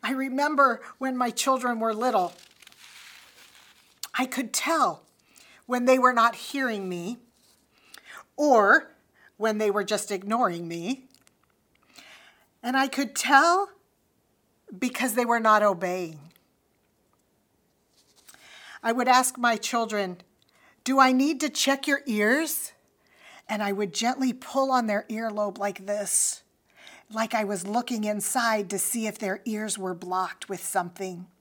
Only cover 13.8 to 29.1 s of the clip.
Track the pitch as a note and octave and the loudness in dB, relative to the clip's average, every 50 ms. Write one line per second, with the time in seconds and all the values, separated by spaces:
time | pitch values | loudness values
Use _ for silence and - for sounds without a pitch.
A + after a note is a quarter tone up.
13.8 | _ _ _ _ _ _ _ _ _ _ _ _ _ _ _ _ _ - - F#3 | _ _ _ _ _ _ _ _ _ _ _ _ _ _ _ _ _ -20 -10 -6
14.8 | B3+ B3 - - A#3 B3+ G#3 A#3+ A#3+ A#3 A#3 A#3 A3+ A3 G#3+ G#3+ G#3 G#3 G3 E3+ | -6 -4 -2 -2 -4 -2 0 -2 0 0 0 2 6 6 6 6 6 4 2 0
15.8 | F3+ F3+ F3+ F#3 F3+ D#3+ D#3+ D3 C#3+ D#3+ _ _ _ _ _ _ _ _ _ _ | -4 -4 -4 -4 -6 -8 -10 -16 -20 -20 _ _ _ _ _ _ _ _ _ _
16.8 | _ _ _ _ _ _ _ _ _ _ _ _ _ _ _ _ _ _ _ _ | _ _ _ _ _ _ _ _ _ _ _ _ _ _ _ _ _ _ _ _
17.8 | _ _ _ _ _ _ _ _ _ - - - - - - - - - - - | _ _ _ _ _ _ _ _ _ -20 -20 -20 -20 -20 -20 -20 -20 -20 -20 -6
18.8 | - A3+ A#3 B3 B3 B3+ B3+ B3+ B3+ B3 - - A#3+ A#3+ A#3 A3 A3+ - - A#3 | -4 -2 0 0 4 6 6 6 6 4 -2 0 0 0 0 0 -4 -4 -2 -2
19.8 | A3+ A3 G#3+ G#3 G3+ F#3 F3+ F3 - _ _ _ _ _ _ _ _ _ _ _ | -2 -2 -2 -4 -4 -4 -6 -12 -16 _ _ _ _ _ _ _ _ _ _ _
20.8 | _ - C4+ C4+ C4 C4 C4 B3+ C4+ D4 D#4+ B3+ D#4 D4 D4+ - - C4+ C#4 C#4 | _ 0 6 6 6 6 6 4 4 2 2 0 -2 -4 -2 -2 0 0 0 0
21.8 | C#4 D4+ C#4+ C#4 - C#4 A3 G#3 G#3 G#3 B3 D4 E4 D#4 - - - - - _ | 0 -2 -2 -2 0 -2 0 2 2 2 2 2 0 -2 -4 -6 -8 -10 -14 _
22.8 | _ _ _ _ _ _ _ _ _ - - - _ - G#3+ G#3 G#3+ G3+ G3 G3 | _ _ _ _ _ _ _ _ _ -20 -20 -20 _ -8 -6 -4 -2 -2 -2 -2
23.8 | G#3 F#3+ - - A3+ A#3 B3 C4 C4 B3+ A3+ - - - - C#4 C4+ C4+ C4 B3+ | -4 -4 -4 -2 -2 -2 -2 0 -2 -2 -2 -4 -10 -4 -2 0 0 2 2 0
24.8 | A#3 G#3+ G#3 G3+ - - A3 A3 A#3 A3+ G#3 G#3 G#3 G3+ F#3+ - G3 G3+ G3 - | 0 0 -2 -2 -4 -6 -8 -6 -6 -6 -4 -4 -4 -4 -4 -4 -6 -6 -6 -8
25.8 | F#3+ G3 G#3 G#3 G3+ F3+ - - - - - - _ _ _ _ _ _ _ _ | -8 -8 -6 -6 -4 -2 0 0 0 0 -4 -8 _ _ _ _ _ _ _ _
26.8 | - - - - _ _ G#3+ A3 A3+ A3 - A3+ G#3+ G3 G#3 F#3 F3 G3 G#3 A#3+ | -20 -20 -20 -20 _ _ -4 -4 -4 -2 0 -2 -2 0 -4 -4 -4 -2 -2 -2
27.8 | B3 - B3 A3 G#3 G#3 G#3 G#3 G3 - - B3+ A#3 A#3 A3 G#3+ G3+ F3 G3+ F#3+ | -2 -2 -4 -4 -2 -2 -2 -4 -4 -2 -2 0 0 2 0 0 -2 -2 -4 -4
28.8 | - - - A#3+ A3 G#3+ | -4 -2 -2 -2 -4 -4